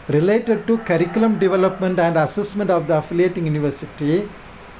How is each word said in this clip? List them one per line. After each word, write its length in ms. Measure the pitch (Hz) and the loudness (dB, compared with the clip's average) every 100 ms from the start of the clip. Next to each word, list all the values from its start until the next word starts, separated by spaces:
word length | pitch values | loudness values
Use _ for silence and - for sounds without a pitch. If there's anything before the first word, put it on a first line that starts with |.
| - | -2
related 600 | 147 175 220 233 214 - | 0 2 2 2 -2 0
to 100 | 226 | -2
curriculum 600 | - 170 170 220 226 196 | 0 0 0 2 2 2
development 600 | 190 190 185 185 185 180 | 2 2 2 0 -2 2
and 180 | 180 160 | 2 2
assessment 520 | 147 - 202 202 196 | 0 -2 -4 -2 0
of 180 | 175 156 | 0 2
the 100 | 156 | 0
affiliating 480 | 147 170 180 180 160 | 0 0 0 0 -2
university 800 | 151 147 139 - - 147 175 208 - - - - - | 0 -2 -4 -10 -4 0 0 -2 -10 -20 -20 -20 -20